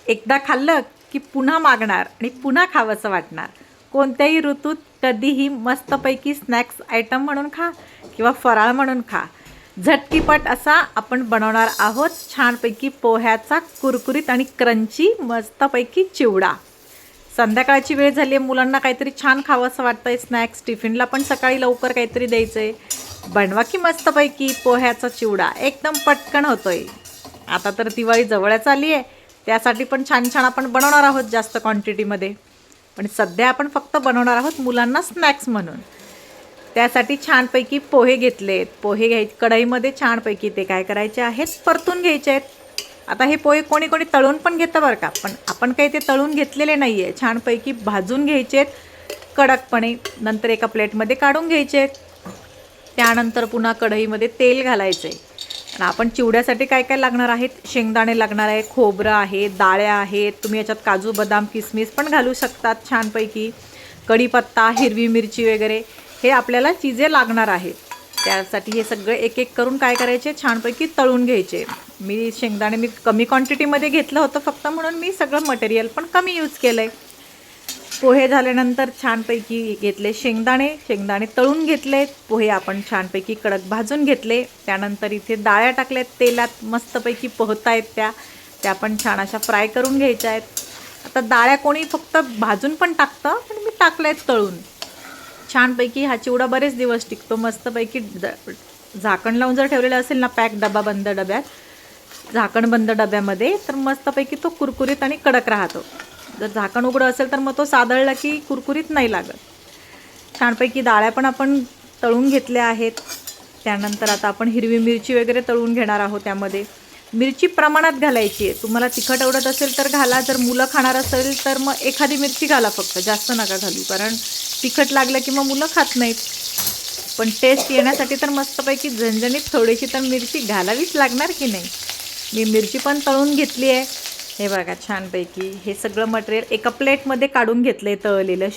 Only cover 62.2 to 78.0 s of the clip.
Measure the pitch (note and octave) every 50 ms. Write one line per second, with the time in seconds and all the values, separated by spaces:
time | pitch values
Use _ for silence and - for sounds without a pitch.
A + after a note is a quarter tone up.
62.2 | B3 B3+ C4 - C4+ A#3+ - - - A3+ A3+ A3+ - - C4 A3+ A3 G#3+ G#3+ A3+
63.2 | A3+ G#3+ - A3 G#3+ A3+ A#3 - - - - - - - - - - - A3+ A3+
64.2 | B3 A#3+ B3+ B3 A#3+ - - A#3 A3 A3+ A#3 A3+ C#4 A#3+ G#3 A3 A#3 A#3 A3+ A#3
65.2 | A3+ G#3+ - - A#3 A3 A3 G#3+ G#3+ G#3+ A3 A3 A3+ - - - - - - -
66.2 | - B3 C#4 B3 A#3+ - B3 B3 C4 D#4 F4+ - - C4+ A#3+ A3+ C#4+ D#4 D#4 C4+
67.2 | B3+ A3+ A3+ A3+ A3 G#3 F#3+ F3 F3+ F3 - - - - - - - - - -
68.2 | - F#3+ F#3+ F#3+ F#3+ - - G3+ - G#3+ G#3+ A3+ A3 A3 A#3 G#3 G3 G#3 A#3 -
69.2 | A3+ A3+ A3+ B3 B3+ B3 - - A#3+ C4 C4 C4+ C#4+ B3 B3 B3 B3 A#3+ B3 B3
70.2 | B3 D4 D4 - - C4 A#3 A3+ A3 A#3 A#3+ - D#4+ D#4+ - - C4+ C4 B3+ B3
71.2 | B3 A#3+ B3+ G3+ F3+ - F3+ E3+ D#3+ - - - - - - - F#3+ F#3+ G3+ A3
72.2 | A3+ A3+ A3 - B3 A3+ G#3 G3+ G#3+ G#3+ A3 A3+ A#3 A#3+ A3+ - - A#3 G#3+ A3
73.2 | A#3 A#3 C4 C4 C4 - C#4+ C4 D4+ C#4+ D4 C#4 D4 D4+ C4+ D#4 D4 - C#4+ D4
74.2 | D4+ C#4 D4 D4 D4 D#4 D4 - - D4 D#4 D#4+ D#4+ D#4+ E4 E4 E4+ F#4 F#4+ -
75.2 | D#4+ C4+ C#4+ D4+ D#4+ D4 B3+ A3+ A#3 G#3+ A3+ A3 A3 A3+ - D4+ E4 - - F4+
76.2 | F4+ F#4 F4+ E4+ D#4 D4+ - - - A#3+ A#3 A3+ A3 A3+ - - - - - -
77.2 | - - - - - - - - - - - - - - - -